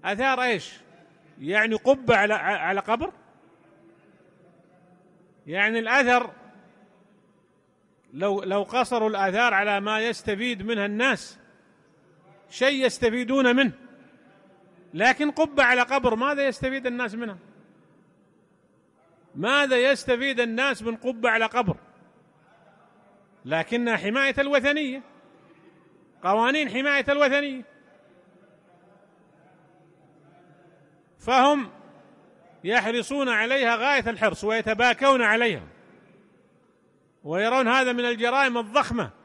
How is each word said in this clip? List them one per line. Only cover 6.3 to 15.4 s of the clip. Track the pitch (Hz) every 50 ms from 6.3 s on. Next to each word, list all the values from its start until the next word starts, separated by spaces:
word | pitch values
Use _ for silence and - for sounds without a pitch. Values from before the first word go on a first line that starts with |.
| - - - - - - _ _ _ _ - _ _ _ _ _ _ _ _ _ _ _ _ _ _ _ _ _ _ _ _ _ _ _ _ _
لو، | 123 139 185 202 196 202
لو | 190 190 190 202
قصروا | 196 - 226 254 240 - 247 233 220 214
الآثار | 214 196 196 190 185 214 240 240 208
على | 190 208 208 202 202
ما | 202 208 214 214
يستفيد | 220 233 214 - - 226 208 196 240 247 240 190 190
منها | 220 233 208 202
الناس | 208 208 214 247 269 233 - - - - - _ _ _ _ _ _ _ _ _ _ _ _ _ _ _ _ _ - - _ _ _
شيء | - - 247 269 285 269 262
يستفيدون | 233 - - 247 233 220 247 247 226 269 277 262 247 240
منه، | 254 269 220 - - - - - - - - _ _ _ - _ _ _ _ _ _ _ _ _ - - - -
لكن | 160 208 254 254 - 302 294
قبة | - 302